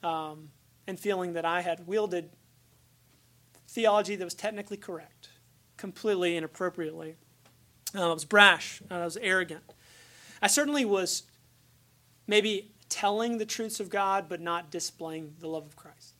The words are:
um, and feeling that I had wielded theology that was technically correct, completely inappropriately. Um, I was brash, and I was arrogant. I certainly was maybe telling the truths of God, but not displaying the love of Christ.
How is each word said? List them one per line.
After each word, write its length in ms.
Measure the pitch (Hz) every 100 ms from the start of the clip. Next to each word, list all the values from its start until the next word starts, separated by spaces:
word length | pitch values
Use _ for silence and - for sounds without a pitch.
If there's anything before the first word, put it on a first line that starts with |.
um, 480 | 175 160 156 156 156 - _ _ -
and 120 | 185
feeling 360 | 202 196 180
that 100 | 170
I 160 | 165 170
had 260 | 175 170 175
wielded 440 | 208 208 175 165 - _ _ _ _ _ _ _ _ _ _ _ - -
theology 480 | - 220 208 196 202
that 80 |
was 100 | 180
technically 440 | - 208 214 202 202
correct, 500 | - 170 - _ - - _ _ _ -
completely 600 | 196 175 214 196 175 170
inappropriately. 800 | 160 - 185 170 160 160 160 165 _ _ - _ _ _ -
Um, 80 | 196
I 100 | 175
was 120 | 160
brash, 560 | 151 208 202 165 - - -
and 120 | 180
I 40 |
was 120 | 170 165
arrogant. 460 | 226 185 175 156 - - - - - - - -
I 60 | 202
certainly 380 | - 285 294
was 400 | 233 202 180 - - _ _ _ _ _ _ _ _ _ -
maybe 440 | 208 214 202 214 - -
telling 500 | - 202 208 233 233
the 80 | 214
truths 340 | - 220 214
of 100 | 196
God, 360 | 202 196 196 175
but 120 | 175
not 300 | 170 170 170
displaying 640 | 170 - - 160 160 156 156
the 80 | 165
love 180 | 160 151
of 100 | -
Christ. 380 | 151 - - _